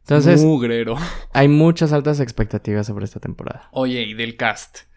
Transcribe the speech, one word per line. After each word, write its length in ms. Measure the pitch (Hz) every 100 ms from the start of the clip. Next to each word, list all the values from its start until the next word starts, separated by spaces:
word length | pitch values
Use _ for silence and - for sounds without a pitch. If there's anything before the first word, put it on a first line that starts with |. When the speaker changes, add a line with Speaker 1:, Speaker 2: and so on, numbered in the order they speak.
Speaker 1:
Entonces, 420 | - 147 147 147
Speaker 2:
Mugrero. 520 | 156 151 117 117 113 117 170 - -
Speaker 1:
hay 140 | 131 143
muchas 440 | 147 160 165 160
altas 260 | 147 143 147
expectativas 680 | 123 - 107 104 - 104 104
sobre 160 | 101
esta 160 | 104 -
temporada. 480 | - - - - -
Speaker 2:
Oye, 300 | 135 127 127
y 120 | 107
del 220 | 110 117 117
cast, 440 | 120 104 - - -